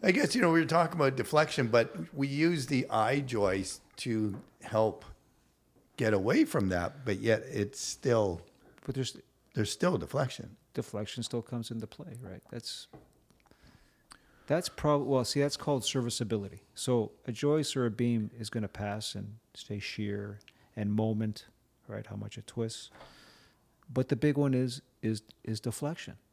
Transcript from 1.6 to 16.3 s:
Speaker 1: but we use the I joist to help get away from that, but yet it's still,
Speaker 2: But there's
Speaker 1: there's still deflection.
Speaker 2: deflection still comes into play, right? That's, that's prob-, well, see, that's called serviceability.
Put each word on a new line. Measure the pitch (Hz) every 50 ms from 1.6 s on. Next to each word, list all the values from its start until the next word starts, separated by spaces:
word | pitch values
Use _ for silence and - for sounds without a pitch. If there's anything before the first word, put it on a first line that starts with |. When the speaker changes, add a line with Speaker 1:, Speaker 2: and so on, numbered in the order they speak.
| 131 113
Speaker 1:
but | 110 120 113 113 - - 80 - -
we | 143 139 139
use | 139 147 156 170 175 160 131
the | 117 147 127 127 -
I | - 110 110 110 135 143
joist | 139 127 120 110 101 98 92 98 92 - - - - _ _ -
to | - 127 117 110 107 107 98 113 - - _ _ -
help | - - 110 110 110 95 - - - - _ _ _ _ _ _ _ _ _ _ _ _ _ _ _ _ -
get | 127 110 107
away | 101 95 107 151 277 320
from | - - 147 104 95
that, | 92 87 87 - - - -
but | 117 101 92
yet | 107 113 113 107 113 -
it's | - 117 104 104 - -
still, | - - - - - 139 120 113 107 98 87 85 - - _ _ _ - - - -
Speaker 2:
But | - 127
there's | 131 131 117 - - - _ _ _ _ _ _
Speaker 1:
there's | - 107 104
still | - - - 180 185 113
deflection. | - - - 135 147 127 - - - - - - _ _ _
Speaker 2:
deflection | - 123 - - 104 107 107 - -
still | 117 - - 120 110
comes | - - 120 113 -
into | 120 113 110
play, | 104 - - - 180 123 120 123
right? | 92 92 - _ -
That's, | - 120 113 - - - - - - - - _ _ _ _ _ _ _ _ _ - _ _ - - - _ _ _ _ _ _ - - _ _ _ _ - -
that's | 143 165 180 -
prob-, | - - - 151 147 143 143
well, | 123 139 131 123
see, | - - 143
that's | 139 143 - -
called | - - 147 131 110
serviceability. | - - 135 123 120 - - 120 104